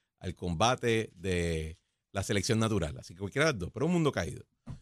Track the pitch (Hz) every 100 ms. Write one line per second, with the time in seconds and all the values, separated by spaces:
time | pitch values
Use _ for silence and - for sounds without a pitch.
0 | _ _ - - 90 82 113 127 120 110
1 | 107 - 92 87 85 80 80 82 _ _
2 | _ 98 95 101 92 110 110 107 78 -
3 | - 87 98 131 156 113 85 117 156 175
4 | 147 107 80 69 - _ - -